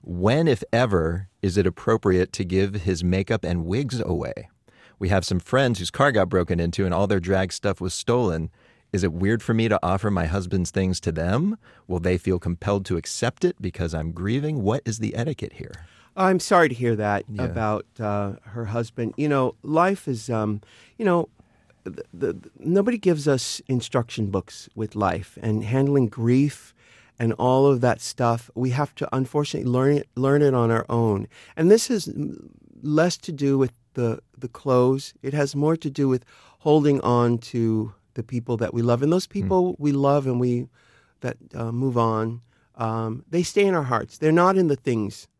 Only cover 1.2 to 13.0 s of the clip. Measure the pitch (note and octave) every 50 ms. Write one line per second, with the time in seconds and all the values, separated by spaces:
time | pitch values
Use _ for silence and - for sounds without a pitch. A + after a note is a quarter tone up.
1.2 | G2 - _ _ - F#2+ E2+ G2+ F#2 F#2 E2+ - - - A2+ A2 - G2+ F#2 F2+
2.2 | F2+ - - - F#2+ F2 F2+ F#2+ G2 G2+ G2 G#2 D#2+ F2+ F#2 E2 F2 F2 F2+ F#2+
3.2 | G2 - A2+ G#2+ - E2 F2 F2 E2 E2+ F#2+ B2 D3 B2 B2+ A#2+ - - F2 -
4.2 | - - - - - - _ _ _ _ _ _ - - _ _ G2 F2+ G2+ F#2+
5.2 | F2 - F#2+ F2+ - - - C3 C#3 B2 A#2 F#2 F2+ E2 - - C3+ C#3+ C3 G#2+
6.2 | F#2+ F2 F2+ F#2 F2 - F2+ E2+ E2+ E2+ E2+ - G2 F#2 F2 E2+ G2+ F#2+ G#2 F#2+
7.2 | E2+ F2+ F#2+ F#2+ F#2+ F#2 - - - G#2 F#2+ - F2+ F#2 - - - - A#2 B2
8.2 | B2 F#2+ E2+ D#2+ E2 D#2+ _ _ _ _ _ _ _ _ - G2 F#2 F2+ D#2 E2+
9.2 | F#2+ G2 A2+ A2+ - - A#2 A2+ A2+ A2+ G#2+ F#2+ - F2+ F#2 G2 - G#2+ G2+ F2+
10.2 | D#2+ D#2 D#2+ G2 F2+ F2 G2 F#2+ F2 - - G2+ F#2+ F#2 F2+ - - - D#2+ D#2+
11.2 | D#2+ F2 G2 B2+ E3 G3+ A3 - _ - - _ _ - F2+ F2 E2 F#2 F2+ F2+
12.2 | - F#2 F#2 F2 - - F2 - - G#2 G2+ G2+ F#2+ - F#2 E2+